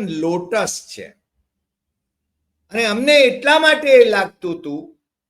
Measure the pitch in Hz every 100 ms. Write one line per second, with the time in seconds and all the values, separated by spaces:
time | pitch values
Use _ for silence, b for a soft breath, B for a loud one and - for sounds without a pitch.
0 | 190 156 165 175 175 220 180 - - -
1 | 85 _ _ _ _ _ _ _ _ _
2 | _ _ _ _ _ _ _ 220 226 214
3 | 277 294 254 - 285 311 311 302 294 254
4 | 226 202 185 _ 175 165 147 151 - _
5 | _ _ _